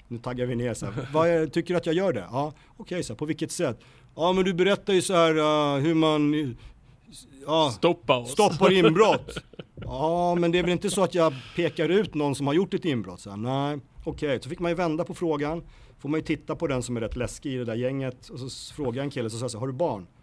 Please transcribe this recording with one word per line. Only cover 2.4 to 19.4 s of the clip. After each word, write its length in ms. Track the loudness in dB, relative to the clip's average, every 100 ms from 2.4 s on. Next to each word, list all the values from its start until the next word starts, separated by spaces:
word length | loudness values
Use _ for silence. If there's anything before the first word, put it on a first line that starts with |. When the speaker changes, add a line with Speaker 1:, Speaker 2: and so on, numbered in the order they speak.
| -6 -8 -20 -20
Speaker 1:
"Okej", 260 | -10 -8
så 100 | -6
här, 60 | -6
"på 60 |
vilket 260 | -6 -4 -6
sätt?" 280 | -4 -4 -4 -12 -20 -16 -2
"Ja, 160 | 2
men 120 | 2
du 100 | 2
berättar 380 | 2 2 2 2
ju 100 | 0
så 120 | 2
här, 220 | 4 4 4
eh, 440 | 4 4 2 2
hur 140 | 2
man, 600 | 4 4 4 2 0 -2 -8 -14 -20 -20 -20 -20 -20 -20 -14 -2
ja, 240 | 2 2 4
Speaker 2:
"Stoppa 400 | 2 2 2 0
oss." 140 | 0
Speaker 1:
stoppar 420 | 2 2 6 4
inbrott." 640 | 6 6 8 6 4 -2 -14 -14 -16
Speaker 2:
<laughs> 160 | -20
Speaker 1:
"Ja, 600 | -16 -10 -2 0 2 2
men 180 | 2 2
det 60 | 2
är 40 |
väl 100 | 2
inte 180 | 0 0
så 120 | 0
att 120 | 2
jag 180 | 4 2 2 -6 -2
pekar 320 | -2 0 2
ut 260 | 2 2
någon 200 | 0 -2
som 120 | 0 0
har 80 |
gjort 200 | 0 0
ett 100 | -2
inbrott?" 360 | -2 -2 -4 -10
Så 100 | -12
här, 60 | -8
"Nej." 420 | -4 -2 -2 -4 -10 -14
"Okej", 340 | -10 -4 -2 -2
så 60 | -4
fick 100 | -6
man 120 | -2
ju 40 |
vända 300 | 0 -2 -2
på 100 | -4
frågan. 480 | -4 -2 0 -2 -4 -8 -18 -20 -12
Får 100 | -4
man 120 | -4
ju 40 |
titta 320 | -2 -4 -6 -4
på 100 | -2
den 160 | -2
som 140 | -2 -4
är 40 |
rätt 160 | -4 -4
läskig 360 | -6 -6 -6
i 40 | -6
det 80 |
där 100 | -4
gänget. 540 | -2 -2 -2 -6 -8 -14
Och 100 | -14
så 80 | -12
s-, 260 | -12 -14 -8
frågar 200 | -4 -4
jag 80 |
en 60 | -4
kille, 200 | -4 -6
så 60 |
sa 60 | -6